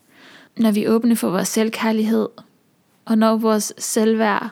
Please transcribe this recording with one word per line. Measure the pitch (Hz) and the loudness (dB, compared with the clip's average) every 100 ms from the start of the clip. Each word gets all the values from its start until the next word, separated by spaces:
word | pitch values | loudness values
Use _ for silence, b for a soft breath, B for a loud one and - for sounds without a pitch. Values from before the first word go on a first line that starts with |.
| _ B B B B - | _ B B B B -2
Når | 220 | 0
vi | 208 | 2
er | 214 | 2
åbne | 226 233 226 | 2 2 0
for | 226 | 0
vores | 185 190 | -2 -2
selvkærlighed, | 226 220 226 226 220 220 226 208 - - _ _ _ _ _ - | -2 -2 -2 -2 0 0 0 -2 -8 -20 _ _ _ _ _ -2
og | 220 | 2
når | 220 220 | 2 2
vores | 220 214 208 - | 0 0 -2 -8
selvværd | - 233 220 220 214 196 220 | -6 0 2 2 0 -2 -6